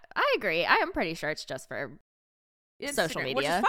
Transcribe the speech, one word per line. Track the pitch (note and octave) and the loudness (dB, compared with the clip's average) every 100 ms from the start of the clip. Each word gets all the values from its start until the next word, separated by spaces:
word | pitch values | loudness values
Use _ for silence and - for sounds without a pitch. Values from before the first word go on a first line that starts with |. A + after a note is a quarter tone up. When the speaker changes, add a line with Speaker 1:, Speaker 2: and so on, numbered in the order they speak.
| - - | -6 0
Speaker 1:
I | C#5+ A4+ | 2 2
agree. | F#3+ E3 | 0 0
I | E3 A4 | 4 4
am | F4 | 2
pretty | F4+ F3+ | -2 -4
sure | E3 D3+ | -2 -6
it's | D3+ | -6
just | - C3 - | -8 -10 -8
for | A#2 C3+ C#3+ _ _ _ _ _ _ _ _ | -8 -8 -12 _ _ _ _ _ _ _ _
social | C#4 C#4 E3 - | -4 0 0 0
Speaker 2:
Instagram, | |
Speaker 1:
media. | C#3 C3+ | -2 0
Speaker 2:
which | C#3+ | 2
is | F3 | 4